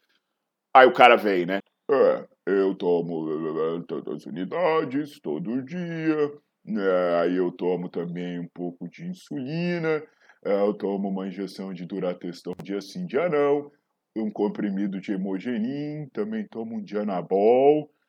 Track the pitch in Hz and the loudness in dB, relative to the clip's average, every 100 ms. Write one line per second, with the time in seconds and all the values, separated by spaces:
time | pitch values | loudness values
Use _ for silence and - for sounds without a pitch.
0 | _ _ _ _ _ _ _ - 127 - | _ _ _ _ _ _ _ 8 8 10
1 | 123 113 104 95 87 98 - _ - 104 | 10 10 4 0 0 -2 -6 _ 0 4
2 | 98 64 - _ - 98 98 95 92 87 | 6 4 -4 _ 0 2 2 0 0 0
3 | 82 82 80 76 80 78 80 85 - 78 | 0 -6 -4 -4 -4 -2 -2 -4 -6 -8
4 | - 80 - 78 95 160 175 160 151 135 | -8 -10 -10 -8 -6 -2 0 0 0 -4
5 | 147 - - 76 90 127 131 180 175 165 | -6 -10 -6 -6 -4 -6 -6 -8 -8 -4
6 | 160 151 147 147 _ _ - 107 95 90 | 0 0 0 -4 _ _ -8 -2 2 2
7 | 90 85 85 92 87 - 90 90 90 90 | 4 2 2 2 0 0 -2 -2 -4 -6
8 | 85 87 87 87 87 - 87 - 87 - | -6 -6 -6 -8 -10 -8 -8 -8 -14 -10
9 | 175 180 - 147 127 160 175 175 160 156 | -12 -12 -10 -10 -6 -4 -2 -2 -2 -2
10 | 151 _ _ _ - 98 101 101 98 98 | -6 _ _ _ -2 0 0 0 -4 -4
11 | 101 95 95 92 95 - 95 87 87 98 | -4 -4 -6 -8 -10 -8 -10 -10 -8 -6
12 | 92 90 90 82 87 90 85 98 98 92 | -4 -6 -10 -10 -12 -12 -8 -8 -8 -10
13 | 87 127 175 147 143 147 147 - _ _ | -4 -2 0 0 0 0 -4 -16 _ _
14 | _ 107 110 104 104 95 104 95 101 95 | _ -6 -6 -2 -4 -2 -4 -4 -4 -6
15 | 92 98 98 95 110 117 117 143 147 151 | -6 -6 -4 -6 -4 -4 -4 -4 -8 -10
16 | 143 - 104 110 104 113 113 113 95 101 | -10 -8 -6 -6 -8 -10 -10 -10 -6 -6
17 | 104 90 82 95 107 127 139 151 151 _ | -4 -4 0 4 6 6 6 4 0 _